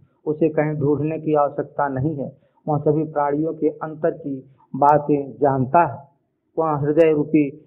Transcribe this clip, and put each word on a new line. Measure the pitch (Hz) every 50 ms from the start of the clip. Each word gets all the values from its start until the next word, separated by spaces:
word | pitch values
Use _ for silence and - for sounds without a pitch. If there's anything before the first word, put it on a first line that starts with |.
| _ _ _ _ _
उसे | 156 151 156 165 156
कहीं | 156 160 151 151 151
ढूंढने | 151 151 147 151 131 147 156 160 156
की | 156 160 151
आवश्यकता | 147 143 139 - 151 139 139 - - 143
नहीं | 139 135 131 135 160 156
है। | 139 123 110 - _ _ _ _ _ _
वह | 156 147 147
सभी | 151 156 147 160 160
प्राणियों | 151 - 147 143 143 143 147 160 160 151
के | 156 143 156
अंतर | 151 - 156 156 156 156 170 165
की | 170 - - 143 135 131 131 - _ _ _ _ -
बातें | 131 139 143 151 147 147 - 147 139 139 135
जानता | 113 - 143 139 135 135 127 127 - 170 170 139 117
है। | - - _ _ _ _ _ _ _ _ _ _ 165
वह | 160 160
हृदय | 151 143 151 147 151 165 165 160
रूपी | 156 147 147 151 - 151 143 135 - - -